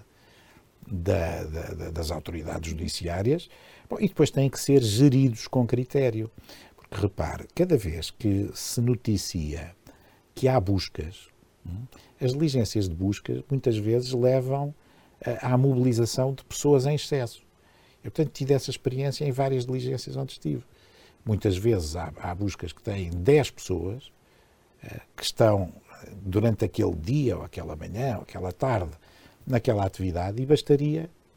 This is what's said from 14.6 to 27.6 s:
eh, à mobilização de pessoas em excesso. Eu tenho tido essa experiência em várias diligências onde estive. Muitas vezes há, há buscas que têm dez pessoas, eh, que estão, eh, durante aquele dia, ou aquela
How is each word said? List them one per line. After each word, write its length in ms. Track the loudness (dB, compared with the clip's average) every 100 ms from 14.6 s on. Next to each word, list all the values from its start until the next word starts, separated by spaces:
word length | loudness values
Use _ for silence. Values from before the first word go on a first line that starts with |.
| -4 -8 _ _ _ _
eh, 180 | -6 -4
à 160 | 2 4
mobilização 760 | 6 4 4 4 2 0 -2
de 120 | -2
pessoas 420 | -10 -2 4 6 4
em 80 |
excesso. 480 | 0 -2 -2 -4 -8 _ _ _ _ _ _
Eu 80 | -8
tenho 180 | -2 -2
tido 220 | -2 2
essa 200 | 2 2
experiência 540 | -4 -4 -2 -2 -2
em 80 | -2
várias 320 | 0 0 0
diligências 520 | -2 -4 -2 -4 -6 -8
onde 160 | -8
estive. 300 | -6 -6 -6 -8 _ _ -20 -20 _
Muitas 320 | -2 0 2 2
vezes 400 | 2 2 0 -6
há, 160 | -8 -8
há 140 | -8
buscas 380 | -4 -4 -4 -10
que 100 | -10
têm 280 | -6 -6 -4
dez 400 | 0 6 6 4
pessoas, 600 | -4 -6 -4 -4 -8 -14 _ _ _ _ _ _ _
eh, 180 | -14 -14 -16 -8
que 80 |
estão, 480 | -6 4 4 4 0 -8 -20 -20
eh, 100 | -18 -12
durante 420 | -4 0 2 2
aquele 300 | 0 0 -2
dia, 420 | -2 -2 0 0 -2
ou 60 |
aquela 300 | -6 -10